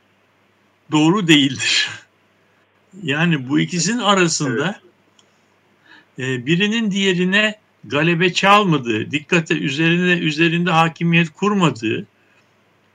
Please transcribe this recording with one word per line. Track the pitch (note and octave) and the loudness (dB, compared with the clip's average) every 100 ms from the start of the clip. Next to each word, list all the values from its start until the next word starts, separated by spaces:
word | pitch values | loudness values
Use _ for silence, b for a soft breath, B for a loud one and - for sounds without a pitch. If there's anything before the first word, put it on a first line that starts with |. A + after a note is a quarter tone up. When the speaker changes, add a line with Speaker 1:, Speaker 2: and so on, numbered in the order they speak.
| _ _ _ _ _ _ _ _ - | _ _ _ _ _ _ _ _ -4
Speaker 1:
doğru | D3+ D#3 G#3 E3 | 2 2 2 4
değildir. | D3 C#3 A#2 - - B | 4 4 -2 -2 -2 B
<laughs> | B - _ _ _ _ _ _ _ _ F#3 | B -20 _ _ _ _ _ _ _ _ -12
Yani | D#3+ D3 E3+ D3 B2+ | -6 -2 0 -2 0
bu | D#3 | -2
ikisinin | E3 F3 F3 A#3+ | -2 -2 -4 -2
arasında, | G3+ F#3+ E3+ - C#3+ A#2 E3 - - _ _ _ _ _ _ _ _ _ b b b - | 0 2 2 0 -2 -2 -4 -6 -18 _ _ _ _ _ _ _ _ _ b b b -10
Speaker 2:
Evet. | B2+ C3 | -6 -6
Speaker 1:
e, | B2 | -2
birinin | E3+ G#3 A#3 G#3+ | 0 0 0 -2
diğerine | G3 G3 F3+ F#3 G3+ G#3+ G#3 _ _ | 0 0 0 2 2 0 -4 _ _
galebe | A2+ C#3 D#3+ E3 F#3 | -6 -2 0 2 0
çalmadığı, | F3 G3 G#3 G3 D3 A#2+ G#2+ A2+ | 2 4 4 4 0 0 -4 -4
dikkate | D3+ - F3 D#3+ | -8 -2 -2 0
üzerine, | D#3 E3 C#3+ E3 F3 F3+ | -4 -4 -2 0 2 0
üzerinde | F3 E3 D3 E3 E3+ F3 | 0 -2 0 0 0 0
hakimiyet | D#3+ D#3+ - E3+ E3+ E3 | 2 0 -2 0 0 0
kurmadığı, | - G3+ G3+ D#3+ A2 A2 A#2+ G3+ b b b b _ _ _ _ | -2 -2 2 0 0 -4 -4 -8 b b b b _ _ _ _